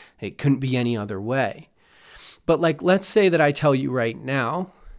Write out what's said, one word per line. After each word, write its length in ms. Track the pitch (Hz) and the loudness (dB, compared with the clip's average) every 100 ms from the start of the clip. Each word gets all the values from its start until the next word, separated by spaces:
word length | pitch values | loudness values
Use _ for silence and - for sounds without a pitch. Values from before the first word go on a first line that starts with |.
| - _ | -20 _
It 180 | 104 - | -12 -2
couldn't 220 | 143 135 | 0 0
be 160 | 135 127 | 0 -2
any 220 | 120 117 | -2 -2
other 240 | 104 98 | -4 -8
way. 480 | 107 131 113 - - _ _ _ - - - - - | -4 -2 -2 -6 -16 _ _ _ -20 -20 -20 -6 0
But, 140 | 165 | 2
like, 220 | 165 151 | 2 0
let's 260 | 175 190 190 | 2 0 2
say 220 | 220 190 | 2 4
that 100 | 165 | 4
I 140 | 147 | 2
tell 200 | 143 156 | 4 2
you 160 | 135 135 | 2 0
right 280 | 127 117 113 | -2 -2 -4
now 560 | 131 135 117 165 185 _ - | -4 -2 -2 -4 -8 _ -20